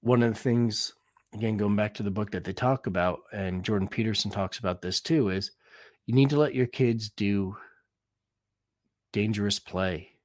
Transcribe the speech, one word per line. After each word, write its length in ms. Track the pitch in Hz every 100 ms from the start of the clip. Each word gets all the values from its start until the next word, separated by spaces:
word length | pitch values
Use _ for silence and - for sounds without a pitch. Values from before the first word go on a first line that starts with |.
One 220 | 113 120
of 100 | 120
the 80 | 107
things, 540 | - 120 117 104 - - _ _ _
again, 240 | 104 113 107
going 180 | 104 101
back 180 | 104
to 80 | -
the 80 | 101
book 200 | 95 104
that 140 | 95
they 100 | 87
talk 320 | 95 123 131 -
about, 340 | 87 90 87 -
and 320 | 104 95 92
Jordan 240 | 90 107 95
Peterson 420 | - 113 104 -
talks 280 | - 95 -
about 220 | 104 90
this 200 | 90 92
too, 280 | - 160 110
is 240 | 92 101 _ _ - - _ -
you 80 |
need 160 | 120 139
to 80 | 147
let 160 | 151
your 120 | 127 123
kids 440 | - 127 113 107
do 460 | - 101 101 95 104 - _ _ _ _ _ _ _ _ _ _ _ _ _ _
dangerous 460 | - 107 104 101 98
play. 500 | - 90 95 90 90 _